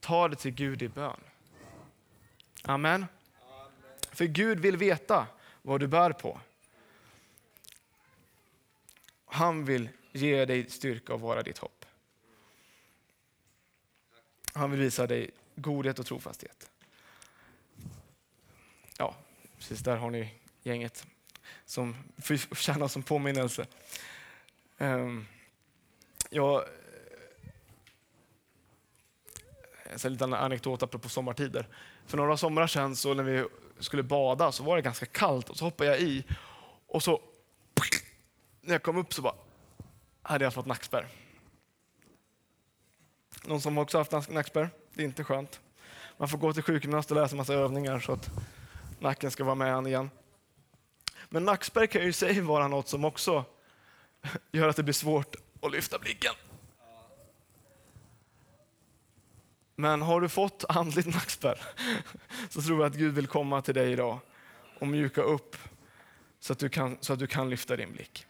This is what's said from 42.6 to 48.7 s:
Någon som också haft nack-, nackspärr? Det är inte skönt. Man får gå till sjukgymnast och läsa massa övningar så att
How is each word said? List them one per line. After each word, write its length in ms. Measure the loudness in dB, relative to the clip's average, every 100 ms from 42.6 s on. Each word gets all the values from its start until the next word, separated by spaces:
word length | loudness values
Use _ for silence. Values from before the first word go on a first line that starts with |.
| _ _ _ _ _ _ _ -18
Någon 160 | -4 -2
som 180 | 0 0
också 200 | 2 2
haft 140 | 2
nack-, 180 | -2 -2
nackspärr? 400 | -2 0 0 -2 -4 -18
Det 80 | -6
är 40 | -6
inte 180 | -4
skönt. 360 | -4 -4 -4 -14 _ _ -20 -20 -20 -6
Man 120 | -4
får 100 | 2
gå 140 | 2
till 100 | 2
sjukgymnast 480 | 2 0 2 -2 2
och 60 | 2
läsa 200 | 2 2
massa 180 | 0
övningar 460 | 2 2 2 -2 -2
så 120 | -2
att 180 | -4 -4 -8 -10 -14 -18